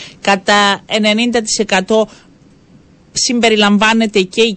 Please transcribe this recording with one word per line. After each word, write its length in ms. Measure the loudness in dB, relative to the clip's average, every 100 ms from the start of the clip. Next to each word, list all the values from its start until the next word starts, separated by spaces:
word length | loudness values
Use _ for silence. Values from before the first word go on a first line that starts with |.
| -20 -6
κατά 640 | -2 -2 0 2 2 -2 -4
ενενήντα 560 | -2 0 0 0 -2
τοις 160 | -2 -4
εκατό 500 | -2 -2 0 0 -2 -8 -20 _ _ _ _ -20 _ _ _ -4
συμπεριλαμβάνεται 1040 | -2 0 0 2 2 2 2 2 0 0
και 200 | -2 0
η 120 | -2